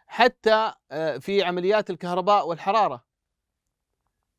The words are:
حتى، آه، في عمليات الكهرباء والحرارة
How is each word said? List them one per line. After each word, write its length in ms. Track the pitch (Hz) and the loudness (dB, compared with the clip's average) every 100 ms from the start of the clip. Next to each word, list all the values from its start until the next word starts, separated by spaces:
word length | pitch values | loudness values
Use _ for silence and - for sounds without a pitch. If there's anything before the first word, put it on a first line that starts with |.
| _ | _
حتى، 680 | - 247 - 220 220 220 - _ | 2 2 2 2 2 0 -6 _
آه، 280 | 143 160 131 | -6 -4 -4
في 240 | 160 196 | -4 -2
عمليات 480 | 175 180 180 214 202 | -2 -2 0 0 -2
الكهرباء 580 | 175 180 180 185 208 156 | -8 -6 -2 2 2 2
والحرارة 560 | 165 190 220 190 123 _ _ _ _ _ _ _ _ _ _ _ _ _ | -4 -2 0 0 -2 _ _ _ _ _ _ _ _ _ _ _ _ _